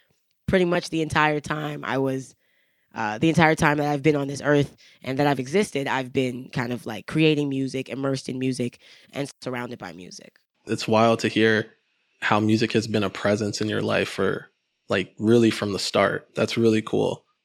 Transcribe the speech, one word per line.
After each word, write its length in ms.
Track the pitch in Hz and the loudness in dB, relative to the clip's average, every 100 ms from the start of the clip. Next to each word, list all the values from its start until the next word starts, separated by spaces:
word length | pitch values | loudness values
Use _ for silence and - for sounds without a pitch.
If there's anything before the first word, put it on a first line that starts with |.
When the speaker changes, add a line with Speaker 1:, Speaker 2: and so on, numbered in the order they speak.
| _ _ _ _ - | _ _ _ _ 0
Speaker 1:
pretty 200 | 190 175 | 2 2
much 240 | 175 - | 0 -2
the 120 | 160 | -4
entire 380 | 151 160 151 151 | 0 2 2 0
time 440 | - 151 151 147 | -4 -6 -6 -8
I 140 | 135 131 | -4 -2
was, 380 | 135 135 127 _ _ _ _ _ _ - | -2 -4 -8 _ _ _ _ _ _ -6
uh, 220 | 107 110 | -6 0
the 120 | 165 | 2
entire 260 | 156 156 160 | 4 4 4
time 220 | 156 147 | 2 2
that 100 | 147 | 0
I've 160 | 147 | 0
been 120 | 147 147 | 2 2
on 120 | 139 | -2
this 140 | 135 | -4
earth 320 | 143 147 139 - _ _ | 2 2 2 -6 _ _
and 160 | - 135 | -6 0
that 80 | 143 | 0
I've 120 | 135 | 0
existed, 480 | 127 185 214 139 135 | 0 -2 -2 -4 -4
I've 260 | 131 127 | -4 -2
been 360 | 135 127 120 131 | -2 -2 -4 -8
kind 220 | 135 120 | -6 -6
of, 140 | 123 120 | -6 -8
like, 200 | 107 - | -12 -4
creating 440 | 156 156 147 143 | 2 2 2 -2
music, 400 | 135 131 131 131 | -4 -4 -6 -8
immersed 400 | 123 139 131 - | -6 -4 -4 -6
in 100 | 127 | -4
music, 400 | 131 123 120 - - - _ | -4 -2 -6 -8 -20 -20 _
and 160 | - 139 - | -10 -10 -10
surrounded 360 | 127 127 123 120 | -10 -8 -8 -12
by 160 | 95 | -14
music. 460 | 82 90 - - _ _ _ - | -16 -18 -20 -20 _ _ _ -6
Speaker 2:
It's 220 | 107 - | -4 2
wild 320 | 110 117 113 | 4 6 4
to 80 | 110 | 0
hear 460 | 110 113 107 - _ _ _ _ _ | 2 4 4 -2 _ _ _ _ _
how 180 | - 107 | 0 2
music 320 | 107 110 110 | 4 2 2
has 140 | 113 110 | 0 0
been 160 | 107 | -2
a 60 | 98 | -2
presence 520 | - 101 104 104 - | -2 0 0 -2 -4
in 80 | 107 | -4
your 120 | 104 | -2
life 280 | 107 98 95 | 0 0 0
for, 400 | - 98 - - _ _ _ - | -2 -2 -2 -8 _ _ _ -4
like, 240 | 101 - - | -2 -2 -2
really 320 | 107 120 113 | 4 6 4
from 220 | - 104 | 2 -2
the 60 | 92 | -4
start. 500 | - 104 98 104 - | 0 2 2 0 -6
That's 240 | - 107 - | -2 -2 2
really 240 | 113 107 | 2 2
cool. 440 | 110 107 104 - _ _ | 0 -2 -2 -4 _ _